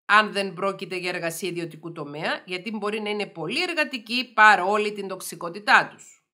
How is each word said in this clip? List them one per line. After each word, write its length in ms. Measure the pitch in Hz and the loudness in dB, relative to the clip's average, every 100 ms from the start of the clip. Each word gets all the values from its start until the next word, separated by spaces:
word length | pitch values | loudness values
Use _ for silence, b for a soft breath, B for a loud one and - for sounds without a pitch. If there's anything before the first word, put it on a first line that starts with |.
| - | 2
αν 260 | 208 208 | 4 4
δεν 220 | 190 196 | 0 -4
πρόκειται 420 | 170 196 196 175 180 | -2 -4 -4 -6 -6
για 140 | 175 | -4
εργασία 400 | 175 165 165 180 | -4 -4 -4 -6
ιδιωτικού 420 | 170 165 160 165 | -6 -8 -10 -14
τομέα, 500 | 160 143 147 208 302 185 | -12 -10 -6 -4 -4 -6
γιατί 260 | 180 202 | -10 -8
μπορεί 300 | 214 208 220 | -6 -4 -4
να 80 | 208 | -4
είναι 160 | 208 202 | -4 -6
πολύ 360 | 165 156 277 | -6 -6 -2
εργατικοί 720 | 359 311 302 254 214 247 247 | 0 0 -2 -4 -4 -4 0
παρόλη 580 | - 214 190 185 208 208 | 8 8 8 4 2 0
την 160 | 208 190 | -2 -6
τοξικότητά 800 | 190 - 165 170 202 214 214 139 | -8 -10 -10 -10 -6 4 4 4
τους. 340 | - - _ _ | -6 -20 _ _